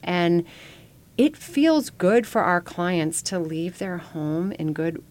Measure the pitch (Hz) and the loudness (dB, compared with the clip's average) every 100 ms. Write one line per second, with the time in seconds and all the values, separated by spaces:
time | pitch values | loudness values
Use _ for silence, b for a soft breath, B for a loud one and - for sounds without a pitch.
0 | - 175 170 170 170 B B B B B | -4 0 4 4 2 B B B B B
1 | - - 285 - - - 320 311 - - | -12 0 2 0 -6 2 4 4 0 0
2 | 180 233 233 226 196 180 175 - 175 180 | 2 2 2 0 2 0 -2 -4 0 0
3 | 156 170 - 190 160 160 175 175 190 180 | 0 -2 -4 -4 -4 -4 -6 -6 -8 -8
4 | 175 165 151 160 185 214 156 151 165 160 | -8 -6 -2 -2 -2 -4 -4 -2 -2 -4
5 | - | -10